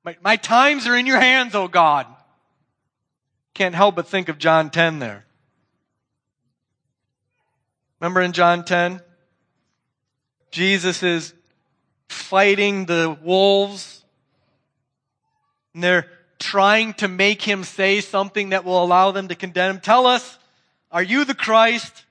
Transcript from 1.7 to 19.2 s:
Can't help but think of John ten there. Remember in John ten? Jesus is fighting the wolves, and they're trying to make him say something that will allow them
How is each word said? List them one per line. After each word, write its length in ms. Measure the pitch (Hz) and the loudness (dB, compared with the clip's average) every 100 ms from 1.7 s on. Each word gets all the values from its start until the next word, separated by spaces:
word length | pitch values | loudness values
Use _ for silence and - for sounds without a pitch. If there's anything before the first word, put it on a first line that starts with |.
| 180 160 143 131 - _ _ _ _ _ _ _ _ _ _ _ _ _ | 4 4 2 -4 -18 _ _ _ _ _ _ _ _ _ _ _ _ _
Can't 220 | - 190 170 | -6 -4 2
help 200 | 202 175 | 2 2
but 120 | 165 | -6
think 220 | 190 180 | -6 -6
of 80 | 151 | -2
John 320 | 160 160 156 | 2 2 0
ten 300 | 165 170 156 | -2 -2 -2
there. 260 | 120 101 _ _ _ _ _ _ _ _ _ _ _ _ _ _ _ _ _ _ _ _ _ _ _ _ _ _ _ _ | -10 -12 _ _ _ _ _ _ _ _ _ _ _ _ _ _ _ _ _ _ _ _ _ _ _ _ _ _ _ _
Remember 220 | 170 185 | -4 -2
in 100 | 180 | -2
John 320 | 175 175 175 | 2 2 2
ten? 380 | 175 180 175 180 _ _ _ _ _ _ _ _ _ _ _ _ _ _ _ | -2 -2 -2 -6 _ _ _ _ _ _ _ _ _ _ _ _ _ _ _
Jesus 520 | 165 190 196 180 175 | -2 0 0 -2 -2
is 300 | 180 170 151 _ _ _ _ _ _ _ _ | -2 -4 -6 _ _ _ _ _ _ _ _
fighting 800 | - - 190 202 196 202 196 175 | -16 -2 2 2 2 0 -2 -4
the 300 | 170 165 151 | -2 -2 -6
wolves, 840 | 160 190 196 196 196 202 - - _ _ _ _ _ _ _ _ _ _ _ _ _ _ _ _ _ | -2 2 4 2 -2 -8 -20 -20 _ _ _ _ _ _ _ _ _ _ _ _ _ _ _ _ _
and 100 | 165 | -4
they're 260 | 180 180 - _ _ _ | 0 0 -2 _ _ _
trying 540 | - 202 196 214 226 202 | -4 2 2 2 0 -6
to 140 | 202 | -6
make 320 | 185 202 208 | 0 -2 0
him 240 | 214 202 175 | -4 -6 -6
say 340 | - 190 202 | -4 0 0
something 500 | 196 196 196 208 196 | -2 -4 -4 -6 -4
that 140 | 190 | -4
will 180 | 180 180 | 0 0
allow 300 | 175 180 190 | 2 4 2
them 160 | 190 | 0